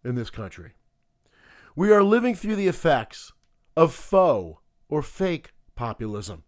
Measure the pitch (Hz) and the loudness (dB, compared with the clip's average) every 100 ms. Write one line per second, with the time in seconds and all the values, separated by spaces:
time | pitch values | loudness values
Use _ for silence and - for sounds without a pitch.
0 | 120 123 107 - 101 - 82 _ _ _ | -6 -6 -8 -12 -14 -16 -20 _ _ _
1 | _ _ _ _ _ - _ - 196 208 | _ _ _ _ _ -20 _ -2 4 6
2 | 196 233 247 196 202 208 190 - 165 135 | 6 4 2 -4 -4 -2 -2 0 0 0
3 | 110 - - _ _ _ _ - 160 - | -2 -16 -20 _ _ _ _ 2 2 2
4 | - 190 180 117 85 76 _ _ _ 151 | 0 2 4 2 -4 -16 _ _ _ -6
5 | 143 - 190 165 - _ _ - 117 110 | -6 -4 -4 -4 -10 _ _ -10 -10 -8
6 | 110 104 101 85 | -8 -8 -10 -16